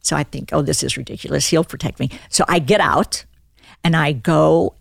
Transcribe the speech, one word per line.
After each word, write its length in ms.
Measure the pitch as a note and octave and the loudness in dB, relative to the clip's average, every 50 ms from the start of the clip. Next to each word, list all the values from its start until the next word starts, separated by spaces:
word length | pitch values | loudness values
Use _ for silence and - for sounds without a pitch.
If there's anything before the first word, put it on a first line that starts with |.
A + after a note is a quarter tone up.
| - | -4
So 120 | - D#3 | -2 -2
I 80 | D3 C#3+ | -2 -4
think, 260 | - - C3+ - - | -4 -8 -12 -8 -2
"Oh, 100 | - D#3 C#3+ | -2 -2 0
this 180 | D3+ D3 - | 0 -2 -2
is 160 | C3+ B2+ - | -4 -4 -6
ridiculous. 500 | C3+ B2+ - - - - - D3 C#3+ - - | -8 -8 -12 -12 -12 -8 -4 -4 -2 0 2
He'll 140 | E3 D#3+ E3+ | 2 0 0
protect 360 | - - - - - - - | -2 -6 -8 -8 -8 -6 -6
me." 100 | B2+ C3 - - - - | -6 -6 -8 -10 -14 -6
So 140 | - - - | -2 -2 0
I 100 | - F3+ | 2 2
get 240 | F3 C#3+ B2 G#3 G3+ | 0 2 2 2 4
out, 420 | E3+ - - D#3 A3 - - - - _ _ _ _ _ _ _ _ - - _ - | 4 2 2 0 0 -2 -6 -12 -12 _ _ _ _ _ _ _ _ -20 -14 _ 0
and 120 | E3+ D#3+ | 2 2
I 180 | D#3+ D3+ D3 D3+ | 2 2 0 0
go 600 | A#2 - E3 D#3+ D#3 D#3 D#3 D#3+ E3+ F3+ F#3+ - - | -2 0 2 4 4 6 6 4 4 2 0 -4 -10